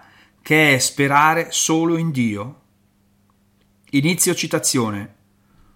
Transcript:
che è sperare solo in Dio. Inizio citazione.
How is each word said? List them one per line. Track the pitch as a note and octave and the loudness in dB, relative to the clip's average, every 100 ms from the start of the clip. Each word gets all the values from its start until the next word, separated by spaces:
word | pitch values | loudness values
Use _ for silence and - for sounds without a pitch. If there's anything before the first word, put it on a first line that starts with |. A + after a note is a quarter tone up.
| - _ _ _ | -20 _ _ _
che | - D#3 D3+ C3 | -2 2 4 2
è | |
sperare | - - C#3 C#3 D#3 E3 D#3+ | 0 -2 0 4 4 2 -2
solo | - - D#3+ E3 E3 | -4 -2 0 0 0
in | E3 | -2
Dio. | C3 A#2 G2+ A#2 D3+ _ _ _ _ _ _ _ _ _ _ _ _ _ | -2 -2 -2 -8 -14 _ _ _ _ _ _ _ _ _ _ _ _ _
Inizio | C#3+ D3+ F3+ F3+ | 0 0 0 0
citazione. | E3 D#3+ D#3+ - C3+ A2+ G2+ G#2 _ _ _ _ _ _ | -2 -2 -4 -2 0 -2 -4 -10 _ _ _ _ _ _